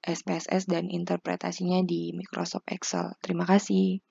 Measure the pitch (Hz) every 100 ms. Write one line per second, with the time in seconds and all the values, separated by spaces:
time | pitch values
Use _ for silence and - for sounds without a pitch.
0 | - 165 - 170 - 185 185 175 175 175
1 | 175 175 - 180 175 - 180 180 185 170
2 | 170 170 185 - 175 190 - 185 - 180
3 | 175 190 - 175 175 196 - 190 190 190
4 | _